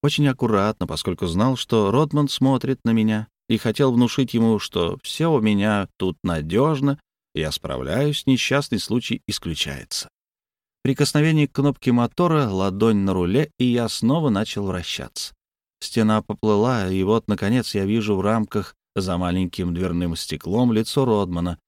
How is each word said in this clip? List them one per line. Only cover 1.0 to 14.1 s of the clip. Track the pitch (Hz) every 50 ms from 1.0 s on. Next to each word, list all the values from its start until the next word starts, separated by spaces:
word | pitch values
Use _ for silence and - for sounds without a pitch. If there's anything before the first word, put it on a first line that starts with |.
| - - 87 - 98
знал, | 87 82 92 110 131 131
что | - - - 120 113 104 98
Ротман | 101 135 160 151 147 147 147
смотрит | 139 - - 131 135 135 123 - 120 131 - _
на | 117
меня, | 113 113 110 110 107 107 110 _ _ _ _
и | - 120
хотел | 107 - 120 107 - 147 131 120
внушить | 120 123 113 - - 135 113 -
ему, | 117 113 113 110 104
что | - - - - 85 85 90 -
все | - - - - 156 165
у | 160 127
меня | 107 110 104 101 101 107 107 101 95 - _
тут | _ 95 92 85 _ -
надежно, | 92 85 80 76 78 87 110 135 160 156 131 139 143 139 147 _ _ _ _ _ _ _
я | 76 78 76
справляюсь, | 73 - - - 67 64 64 67 80 - 143 147 147 - -
несчастный | - 131 120 - - 131 143 143 - - -
случай | - - 110 123 - - 113 - _
исключается. | - - - - 85 80 - - 73 69 67 - _ - - - - _ _ _ _ _ _ _ _ _ _ _ _ _ _ _
Прикосновение | 127 135 - 147 - - 151 147 160 160 156 147
к | 135 _
кнопке | - 135 143 131 _ - 131
мотора, | 120 120 120 117 _ - 175 175 160 151 139 110
ладонь | 95 95 95 98 92 98 110 113 107
на | 101 98 98 92
руле, | 92 87 87 101 135 156 147 _
и | _ 123
я | 123 120 120 117
снова | - - - - 117